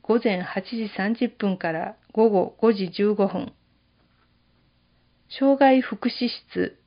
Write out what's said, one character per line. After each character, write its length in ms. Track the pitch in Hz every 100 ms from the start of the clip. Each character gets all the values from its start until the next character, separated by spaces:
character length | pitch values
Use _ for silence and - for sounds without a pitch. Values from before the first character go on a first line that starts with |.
午 180 | - 226
前 180 | 226 185
八 200 | 180 196
時 260 | 190 226 214 -
三 200 | 196 233
十 120 | 240
分 280 | - 202 180
か 160 | 170
ら 220 | 160 - 226 _
午 160 | - 226
後 260 | 196 - -
五 120 | 226
時 180 | 202 185
十 240 | - 208
五 140 | 208 190
分。 240 | 180 - _ _ _ _ _ _ _ _ _ _ _ _ _ _ _ _ _ -
障 300 | - 269 277
害 220 | 269 262
福 280 | - 208 247
祉 200 | - 240
室。 500 | - _ 180 180 -